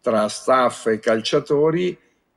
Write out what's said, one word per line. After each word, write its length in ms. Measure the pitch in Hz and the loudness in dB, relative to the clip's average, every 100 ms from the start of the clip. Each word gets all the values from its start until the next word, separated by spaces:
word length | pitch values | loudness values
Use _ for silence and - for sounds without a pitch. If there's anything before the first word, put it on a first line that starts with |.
tra 240 | 123 110 107 | 0 0 0
staff 600 | - - 131 123 - 113 | -4 0 2 2 -2 -4
e 100 | 107 | -2
calciatori. 1000 | 117 110 110 147 147 147 156 165 180 - _ _ _ | 0 0 0 -2 0 0 2 0 -4 -6 _ _ _